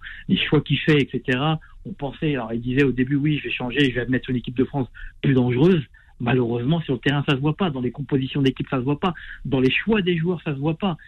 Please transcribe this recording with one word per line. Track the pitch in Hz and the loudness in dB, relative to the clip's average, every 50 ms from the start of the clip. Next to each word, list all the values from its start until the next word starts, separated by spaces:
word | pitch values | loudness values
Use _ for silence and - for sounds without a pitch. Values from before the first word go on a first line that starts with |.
| - - - - - - | -2 -10 -18 -10 -2 0
les | - - - - | 0 0 2 2
choix | 160 147 | 2 2
qu'il | - - 139 - | 2 2 -2 0
fait, | - 165 151 147 123 | 2 4 4 4 2
et | - | 0
cetera, | - 120 - 135 127 127 143 156 160 160 - - - - - | -4 -6 -2 -2 -2 0 0 0 -2 -2 -4 -12 -20 -18 -14
on | - 196 | -14 -12
pensait, | - 143 131 123 - 165 151 143 | -8 -8 -8 -6 -4 -2 -2 -2
alors | 127 113 110 117 | -2 -4 -4 -6
il | 117 | -6
disait | 120 127 127 139 143 | -4 -2 2 2 2
au | 131 120 | 2 2
début, « | 127 127 131 147 | 0 0 2 2
Oui, | 139 139 156 151 131 | 0 2 2 0 0
je | - - | -2 -6
vais | - | -6
changer, | - 127 123 117 143 143 127 | -6 -6 -4 0 0 0 2
je | 117 123 | 0 -2
vais | 120 113 | -2 -2
mettre | 131 120 - - | -2 -2 -2 -2
une | 127 | -4
équipe | 120 - 131 123 | -4 -4 -4 0
de | 131 127 | 0 0
France | - - 139 120 - - - - - - - - | 0 0 -4 -4 -6 -8 -12 -14 -14 -10 -4 0
plus | 147 131 | 2 4
dangereuse. » | 127 123 123 120 120 151 185 190 160 123 - - - _ _ - - | 4 4 2 4 4 6 6 6 4 2 -4 -10 -20 _ _ -12 -6
Malheureusement, | 120 127 131 127 120 113 120 120 120 139 165 165 - | -2 0 2 2 2 0 0 -2 0 0 0 0 0
sur | - 135 | -2 -2
le | 120 | -2
terrain, | - 139 139 143 135 - | 0 0 0 0 2 0
ça | 143 | 0
se | 127 | 0
voit | 139 156 147 | 0 0 0
pas. | - 202 180 | 0 0 -2
Dans | 135 127 | -2 -2
les | 123 123 - | -4 -4 -4
compositions | - 139 - 147 131 135 131 - 147 135 | -6 -6 -2 -2 0 0 0 0 2 2
d'équipe, | 131 - - - - | 2 2 0 -4 -2
ça | 143 131 | -2 -2
se | 120 | 0
voit | 139 147 - | 0 -2 0
pas. | - 180 165 - - - - - - | 0 -2 -2 -2 -10 -16 -14 -10 -6
Dans | 139 139 131 | -2 0 2
les | 127 127 | 2 2
choix | - - - 208 226 208 175 | 2 2 0 2 2 2 2
des | 180 175 160 | 2 0 0
joueurs, | 160 180 180 151 - | 0 -2 -2 -2 -4
ça | 165 139 | -6 -4
se | 135 | -2
voit | 143 160 160 | -2 -2 -2
pas. | - 208 190 156 - - | 0 -2 -2 -2 -4 -8